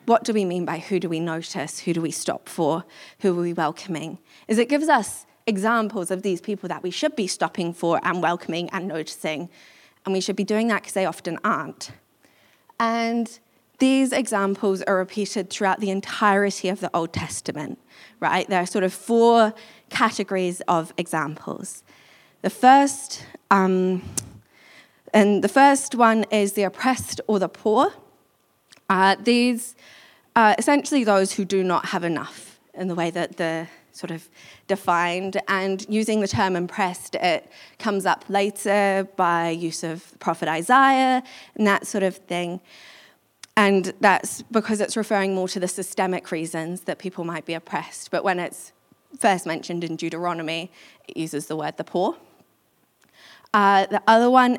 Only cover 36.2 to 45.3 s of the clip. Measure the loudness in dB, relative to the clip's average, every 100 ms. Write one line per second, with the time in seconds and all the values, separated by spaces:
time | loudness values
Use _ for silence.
36.2 | 0 0 0 0 -4 -4 -4 -4 -10 -4
37.2 | 0 -2 -4 -20 -20 -8 -4 -2 0 -2
38.2 | -2 -2 -2 -2 0 2 2 0 -2 -2
39.2 | 0 2 0 -2 -6 -6 -8 -10 -14 -8
40.2 | -4 -2 -2 -2 4 6 6 4 2 0
41.2 | -4 -14 -14 0 2 2 0 -2 -2 -2
42.2 | -6 -6 -6 -8 -12 -20 -20 -20 -20 _
43.2 | _ _ -2 4 6 6 2 2 4 4
44.2 | 2 -10 -4 -2 0 0 -2 -2 -2 0
45.2 | 0